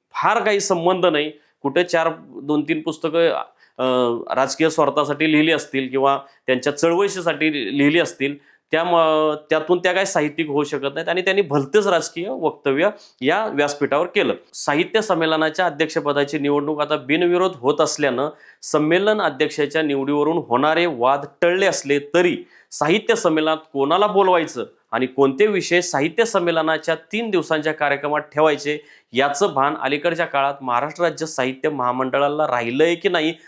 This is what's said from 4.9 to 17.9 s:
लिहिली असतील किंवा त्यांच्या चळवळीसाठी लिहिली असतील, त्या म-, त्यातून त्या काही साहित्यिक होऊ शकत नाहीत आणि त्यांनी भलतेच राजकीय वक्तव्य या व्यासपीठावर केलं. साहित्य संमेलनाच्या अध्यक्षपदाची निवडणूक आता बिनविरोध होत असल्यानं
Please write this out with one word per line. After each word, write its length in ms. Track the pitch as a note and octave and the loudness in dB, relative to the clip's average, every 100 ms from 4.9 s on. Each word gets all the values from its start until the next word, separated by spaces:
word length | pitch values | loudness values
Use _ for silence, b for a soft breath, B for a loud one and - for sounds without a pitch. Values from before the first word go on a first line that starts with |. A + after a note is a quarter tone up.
| D3 C#3+ C#3+ D#3 | 0 -2 0 2
लिहिली 200 | D3+ D#3 | 2 2
असतील 360 | D#3 - C3+ C3 | 0 -2 -6 -4
किंवा 300 | C3+ C#3 C#3 B B - | 0 2 0 B B -2
त्यांच्या 300 | B2+ D3 C#3+ | 0 0 0
चळवळीसाठी 1040 | E3 E3+ G3 F3+ E3 D3 D#3 D3 G2+ C#3+ | 2 2 0 -2 -4 0 -2 -2 -2 2
लिहिली 200 | C#3+ E3 | 2 2
असतील, 560 | D#3 - C#3 C#3+ _ _ _ | 0 -2 -6 -6 _ _ _
त्या 140 | D#3 | -2
म-, 500 | F3 E3+ D#3+ D#3 D#3 D3+ - | 2 4 4 4 2 0 -2
त्यातून 280 | D#3 D#3 F3+ | -2 2 2
त्या 140 | F3+ | 2
काही 140 | F3+ F#3+ | 0 0
साहित्यिक 420 | F3 D3+ D3+ D#3 | 0 -2 -2 -4
होऊ 160 | C#3+ | -2
शकत 300 | D3 C#3+ C#3 | -2 -2 -4
नाहीत 140 | D3 E3+ | -4 -4
आणि 140 | F3 | -2
त्यांनी 200 | F#3 F#3+ | 0 0
भलतेच 440 | F3 C#3+ C3+ G#3+ G3+ | 0 0 2 0 2
राजकीय 420 | E3+ D#3 E3 F#3+ | 0 0 -8 -8
वक्तव्य 600 | F3 D#3+ - C#3+ C#3 G3 - B B | -4 -4 -2 -2 0 0 -2 B B
या 260 | B2+ F#3 A3 | -2 0 -2
व्यासपीठावर 600 | C#3+ C#3+ C#3+ C#3 D3 F3+ | -2 -2 -2 -2 0 0
केलं. 280 | G3+ C#3 F2+ _ | 0 -2 -2 _
साहित्य 460 | - - D3 F3+ A3 | -8 -2 -2 0 0
संमेलनाच्या 640 | G#3+ E3 D#3+ D#3 D#3 D#3 F3+ | 0 0 0 0 0 0 -2
अध्यक्षपदाची 720 | D3 D#3 E3 D3 C#3+ C#3+ D3+ | -2 -2 -2 -2 0 -2 -2
निवडणूक 420 | C#3+ C#3+ C#3+ D3 | 0 0 -2 -2
आता 160 | D3 D3+ | -2 -2
बिनविरोध 560 | B2+ D#3+ F3 F3 F#3+ | -2 0 2 2 0
होत 260 | D3 B2 D3 | -2 -2 2
असल्यानं 480 | D3+ | 0